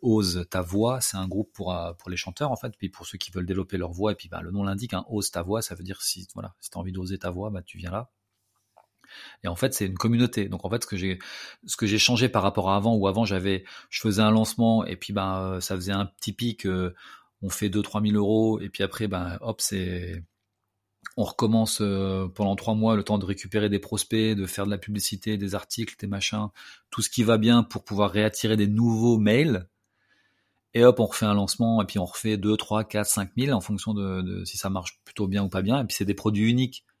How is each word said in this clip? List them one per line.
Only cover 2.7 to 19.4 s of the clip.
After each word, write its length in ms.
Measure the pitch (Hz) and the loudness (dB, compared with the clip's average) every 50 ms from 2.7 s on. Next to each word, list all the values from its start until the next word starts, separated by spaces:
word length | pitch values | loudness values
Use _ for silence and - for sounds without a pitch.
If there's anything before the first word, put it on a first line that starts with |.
| 107 - | -10 -8
puis 120 | 98 92 | -10 -10
pour 160 | - - 98 | -10 -10 -16
ceux 120 | - - 92 | -14 -12 -12
qui 140 | - - | -10 -8
veulent 140 | - 92 90 | -6 -4 -2
développer 320 | 87 95 98 90 - - 90 | -2 -2 -2 -2 -2 -4 -4
leur 160 | 90 85 87 | -4 -4 -4
voix. 180 | 87 101 107 | 0 0 0
Et 40 | 101 | 0
puis, 120 | - - 82 | -2 -6 -14
bah, 140 | 85 82 | -12 -12
le 100 | 82 85 | -10 -6
nom 120 | 95 101 98 | -4 -2 -2
l'indique, 300 | 98 98 98 120 120 - | -2 -2 -4 -4 -4 -6
hein, 120 | 92 - - | -6 -6 -4
Ose 240 | 110 104 98 - | -4 -4 -4 -2
ta 120 | - 90 85 | -4 -4 -4
voix, 180 | 90 104 113 | -2 -2 -2
ça 140 | 113 - 92 | -2 -4 -8
veut 80 | 87 90 | -10 -10
dire 160 | 90 95 - | -10 -10 -8
si, 260 | - - - 92 92 - - | -6 -6 -6 -6 -8 -16 -14
voilà, 220 | 95 101 98 - _ | -12 -12 -12 -12 _
si 120 | - - | -16 -14
t'as 80 | - 92 | -10 -8
envie 120 | 92 95 | -8 -6
d'oser 280 | 92 92 92 90 95 95 | -6 -6 -6 -6 -6 -6
ta 100 | - 92 | -6 -6
voix, 220 | 90 90 101 107 | -6 -6 -6 -6
bah, 100 | 104 92 | -6 -8
tu 160 | 90 - - 87 | -10 -12 -16 -14
viens 140 | 87 87 | -10 -8
là. 180 | 90 107 123 - _ _ _ _ _ _ _ _ _ _ _ _ _ _ _ _ _ _ _ - - - - - - - - | -6 -8 -8 -10 _ _ _ _ _ _ _ _ _ _ _ _ _ _ _ _ _ _ _ -20 -20 -20 -20 -20 -16 -10 -8
Et 40 | 90 | -6
en 80 | 87 | -4
fait, 200 | - 131 135 - | -2 -2 -2 0
c'est 100 | - 104 | 0 -2
une 120 | 95 95 92 | -2 -2 0
communauté. 520 | - 113 117 117 123 120 - 113 101 98 | 0 2 4 4 4 2 2 0 -2 -2
Donc, 160 | 98 87 - | -4 -6 -6
en 60 | 92 | -4
fait, 100 | 110 - | -4 -4
ce 60 | - - | -4 -4
que 100 | 104 90 | -6 -4
j'ai, 220 | 92 95 92 92 - - - - - - - _ - - | -2 -2 -4 -4 -8 -14 -16 -16 -16 -16 -18 _ -12 -10
ce 100 | - - | -6 -2
que 80 | 113 | 0
j'ai 140 | 101 104 107 | 2 2 4
changé 300 | - - 123 107 127 123 | 4 4 4 4 2 4
par 120 | - 110 | 4 4
rapport 300 | 92 98 - 107 92 95 | 2 2 2 2 2 2
à 40 | 98 | 2
avant, 200 | 101 101 113 113 | 4 4 4 4
où 120 | 107 95 95 | 4 4 2
avant, 180 | 95 107 117 | 2 2 2
j'avais, 380 | 101 98 92 90 98 95 92 - - - - - - | 2 0 0 0 0 0 -2 -4 -8 -20 -20 -16 -12
je 80 | - - | -8 -2
faisais 240 | - 110 98 101 110 | 0 2 4 4 6
un 80 | 107 | 6
lancement 520 | 110 110 110 - - - 117 113 113 110 - | 6 6 4 2 2 2 4 4 4 4 2
et 100 | - 92 | 0 -4
puis, 180 | - - - 104 | -8 -6 -4 -2
ben, 220 | 101 95 95 95 | -2 -2 -2 -2
euh, 240 | 95 92 95 95 90 | -2 -2 -2 -2 -4
ça 160 | 90 - 98 | -4 -4 -4
faisait 160 | 92 90 98 | -4 -2 -2
un 160 | 98 98 101 98 | 0 0 -2 -2
petit 260 | _ - - - 95 | _ -10 -10 -8 -6
pic, 320 | - 120 120 107 - - | -4 -4 -4 -4 -2 -2
euh, 300 | 95 92 92 92 90 85 - - - - - _ _ _ - 101 | -2 0 0 0 -2 -4 -8 -18 -20 -20 -20 _ _ _ -10 -8
on 60 | 95 | -6
fait 200 | - - 107 104 | -4 -2 -2 0
deux, 140 | 95 107 101 | 0 0 0
trois 180 | - - 107 | 0 -2 0
mille 140 | 107 107 104 | 2 2 4
euros 440 | 104 101 101 110 110 110 110 110 - | 4 4 4 4 4 4 4 2 0
et 100 | 98 98 | -2 -6
puis 120 | - - | -4 -2
après, 260 | 98 95 - - 110 101 | -2 -2 -2 -2 -4 -2
ben, 300 | 95 90 90 90 90 - | -2 -2 -4 -4 -6 -8